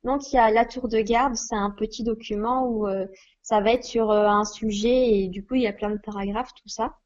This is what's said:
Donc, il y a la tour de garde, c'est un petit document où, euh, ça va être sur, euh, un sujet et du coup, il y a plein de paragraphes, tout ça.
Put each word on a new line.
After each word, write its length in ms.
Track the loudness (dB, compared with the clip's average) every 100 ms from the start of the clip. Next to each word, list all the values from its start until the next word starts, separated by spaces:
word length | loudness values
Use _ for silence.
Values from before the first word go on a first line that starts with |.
Donc, 300 | -2 -4 0
il 20 |
y 40 | 4
a 100 | 4
la 140 | 4
tour 240 | 2 -2 -2
de 100 | -2
garde, 380 | 2 2 0 -2
c'est 180 | -6
un 160 | -4 -4
petit 320 | -4 -8 -4
document 640 | -4 -4 -6 -4 -2 0 0
où, 220 | -2 -2
euh, 180 | -2 -6 -12 _ _
ça 200 | 0 2
va 100 | 4
être 140 | 0
sur, 260 | 0 -2 2
euh, 160 | 4 4
un 180 | 2
sujet 760 | 0 -4 -4 0 2 4 4 2
et 80 | 0
du 180 | -6 -4
coup, 80 |
il 80 | 0
y 60 | 0
a 40 |
plein 180 | -2 -4
de 100 | -4
paragraphes, 480 | -8 -6 -4 -4 -6 -12
tout 80 | -16
ça. 280 | -6 -6 -6